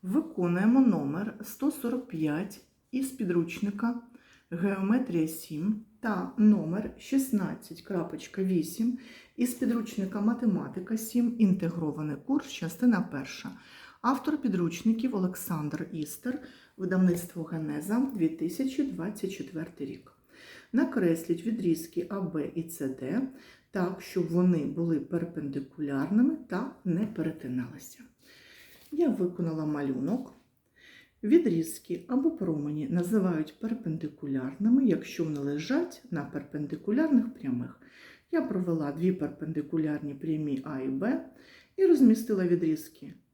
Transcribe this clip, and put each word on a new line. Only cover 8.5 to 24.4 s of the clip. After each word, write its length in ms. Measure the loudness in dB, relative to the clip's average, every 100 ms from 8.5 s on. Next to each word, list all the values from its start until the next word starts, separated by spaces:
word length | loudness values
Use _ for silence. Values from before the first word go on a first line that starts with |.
| 2 0 0 -2 -2 -8 -20 -20 -2
із 180 | -2
підручника 680 | 0 0 0 -2 -4 -4 0
Математика 760 | 0 2 2 0 -2 -8 -4 -6
сім, 380 | 0 0 2 4
інтегрований 760 | 4 4 0 -2 -4 -2 -4 -6 -2
курс, 260 | -2 -2
частина 560 | -8 -8 2 4 4 0
перша. 380 | -6 -8 -12 -14 -14 -20 -20 -20 -4
Автор 360 | -2 0 -2 -2
підручників 760 | 0 0 0 0 0 0 0
Олександр 720 | 0 -2 -4 -6 -4 -4 -6 -6
Істер, 500 | -6 -8 -8 -8 -8 -10 -20 -20 -8
видавництво 680 | 0 4 6 4 -2 -10
Генеза, 640 | -6 -4 -4 -4 -2 0 0
дві 140 | 0 0
тисячі 540 | 0 -4 -2 -2 0
двадцять 500 | -2 -2 -8 -6 -8
четвертий 540 | -8 -10 -10 -10 -10 -12
рік. 260 | -12 -18 _ _ -20 -20 -20 -2
Накресліть 720 | 0 2 2 4 2 0 -2 -2
відрізки 600 | 0 0 0 -2 -6 -4
А 100 | -4
Б 320 | -4 -4 -4
і 140 | -4 -8
С 200 | -6 -6
Д 340 | -4 -4 -2 -2 -8 -20 -20 _
так, 320 | -2 -2 -4
щоб 260 | -4 -2 2
вони 360 | 4